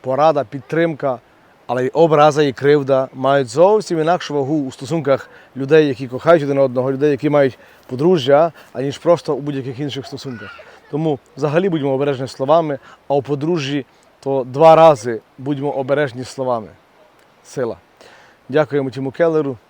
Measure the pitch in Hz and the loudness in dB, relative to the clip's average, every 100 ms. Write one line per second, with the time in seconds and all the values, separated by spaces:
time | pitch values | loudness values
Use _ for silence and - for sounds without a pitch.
0 | 127 131 156 147 123 143 - 160 165 147 | -4 2 2 2 -4 -10 -6 -2 -2 -2
1 | 143 120 _ _ _ _ - 123 127 - | -6 -6 _ _ _ _ -8 -4 -4 2
2 | 165 151 151 143 147 120 139 147 135 135 | 2 6 4 4 0 0 2 2 2 0
3 | 131 131 131 139 127 135 185 214 - 165 | -2 -4 0 0 0 4 4 4 -2 -4
4 | 156 175 - 147 135 156 135 - 127 165 | 0 -2 -2 -4 -2 -2 -4 -10 -6 -4
5 | 143 131 - - - 127 135 156 151 127 | 0 -2 -2 -20 -20 -10 2 4 4 -2
6 | 135 127 151 170 143 139 135 123 131 135 | -8 -6 2 4 4 0 0 0 -4 0
7 | 147 139 147 147 139 - - _ _ 123 | 0 0 0 2 2 -2 -20 _ _ -2
8 | 160 185 127 139 165 - - - 135 135 | 0 2 4 4 4 -2 -18 -8 -8 -6
9 | 160 170 - 135 143 139 131 120 147 127 | 0 0 0 -6 -6 -8 -8 -8 -8 -10
10 | 131 135 139 117 98 - - - _ 143 | -12 -14 -12 -14 -16 -20 -20 -20 _ -4
11 | 160 147 _ - 147 151 196 170 139 131 | -2 -4 _ -6 -2 0 0 -2 -2 -2
12 | 143 135 131 - 135 160 160 139 - - | -2 -4 -8 -8 0 2 2 -6 -10 -20
13 | _ 143 135 143 151 175 135 143 123 _ | _ -4 -2 -4 -2 -4 -4 -6 -8 _
14 | _ _ 135 135 127 127 160 160 160 139 | _ _ -4 -4 -4 4 8 10 8 6
15 | 120 113 _ _ 135 143 143 131 131 143 | -2 -8 _ _ -8 -4 -4 -6 -2 -2
16 | 143 117 123 - 127 120 98 - _ _ | -2 -6 -14 -8 -4 -4 -6 -20 _ _
17 | _ _ _ _ _ - 123 98 _ _ | _ _ _ _ _ -8 -8 -8 _ _
18 | - - _ _ _ 131 147 143 135 127 | -20 -20 _ _ _ -2 0 -2 -6 -8
19 | 135 - 170 156 143 123 | -10 -2 -2 0 -4 -8